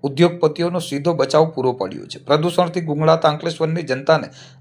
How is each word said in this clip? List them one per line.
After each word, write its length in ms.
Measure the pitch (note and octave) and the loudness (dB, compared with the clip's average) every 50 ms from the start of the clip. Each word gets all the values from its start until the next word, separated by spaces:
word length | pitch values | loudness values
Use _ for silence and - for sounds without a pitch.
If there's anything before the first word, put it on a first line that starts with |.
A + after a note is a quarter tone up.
| - | -6
ઉદ્યોગપતિઓનો 720 | C#3+ C3+ C3+ E3+ F3 E3+ F3 E3 E3+ D#3 - E3+ F3 F3 F3+ | -6 2 4 2 2 4 2 0 0 0 0 -4 -2 -2 -4
સીધો 340 | E3 - C#3+ C#3 C#3+ F3 E3+ | -6 -4 -6 -2 -2 -2 0
બચાવ 300 | B2+ C3 C3+ - D#3 E3 | 0 0 2 4 4 4
પૂરો 260 | D#3+ D#3+ C#3 B2 B2+ | 4 0 -2 -2 -2
પાડ્યો 340 | A#2+ - G2+ F2 D#2+ B1+ - | 0 -2 -6 -8 -8 -12 -14
છે. 120 | - - - | -14 -16 -16
પ્રદૂષણથી 640 | - - C#3+ D3+ D#3 F3 E3 - F3+ E3+ E3+ F#3 | -2 0 0 2 2 0 2 2 0 0 -2 -6
ગુંગળાતા 480 | E3+ D#3 D3 D3 D#3 D#3+ D#3+ E3 - D#3 | -4 -4 -4 0 4 4 4 4 4 0
અંકલેશ્વરની 540 | D3 D3 - E3 D#3+ - D#3+ D#3 D#3+ E3+ | 0 0 -6 -8 -4 -2 -2 -2 -2 -4
જનતાને 460 | D#3+ C3 C3 C3 C#3 - D#3+ D3+ A#2+ - - - - - - _ | -4 -4 -4 -2 2 2 2 2 2 -6 -16 -20 -20 -20 -20 _